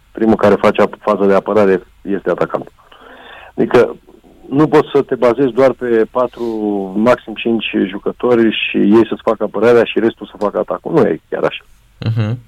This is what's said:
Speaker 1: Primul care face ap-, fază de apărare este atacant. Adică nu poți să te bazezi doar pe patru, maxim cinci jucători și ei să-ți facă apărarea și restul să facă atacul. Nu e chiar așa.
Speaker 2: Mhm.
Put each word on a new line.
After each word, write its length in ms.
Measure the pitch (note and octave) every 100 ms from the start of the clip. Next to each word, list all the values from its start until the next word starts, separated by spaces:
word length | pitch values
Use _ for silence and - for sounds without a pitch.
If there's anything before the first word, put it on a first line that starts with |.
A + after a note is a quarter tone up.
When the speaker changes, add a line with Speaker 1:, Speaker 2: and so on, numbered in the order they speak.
| _
Speaker 1:
Primul 240 | - A2+ G#2+
care 180 | G#2
face 280 | G2+ G#2+ G#2
ap-, 160 | G2+ -
fază 260 | - G2 G2
de 80 |
apărare 480 | G2 G2+ G#2 G2 F#2 - _
este 280 | - G2 F2+
atacant. 420 | E2+ E2 - - _ _ _ - - - - - -
Adică 400 | A2+ B2 - - _ - _ _ -
nu 200 | C#3 D3+
poți 200 | D3 C#3
să 80 | C#3+
te 120 | C3
bazezi 380 | B2 B2 A#2 C3+
doar 200 | A2+ C3+
pe 340 | A#2+ B2 A2+ A2
patru, 340 | B2+ B2 A2+ A#2 A2 G#2+ G2+ F#2+ G2
maxim 380 | A#2 A#2+ -
cinci 400 | G#2 A#2 A2+ - G#2+ G2
jucători 600 | G2 G2 - B2 A#2 A2
și 240 | G#2 - G#2
ei 300 | G2+ A2 A2
să-ți 140 | G#2
facă 180 | - A2
apărarea 420 | G#2 G2+ A2+ A#2+
și 140 | G#2 A2
restul 280 | A2+ - G#2
să 100 | F#2
facă 200 | G2+ G2
atacul. 340 | F#2+ F2+ -
Nu 80 | E3
e 200 | G#2 D#2+ -
chiar 140 | -
așa. 200 | - - _ _ _ -
Speaker 2:
Mhm. 340 | A2+ A2+ G#2 B2+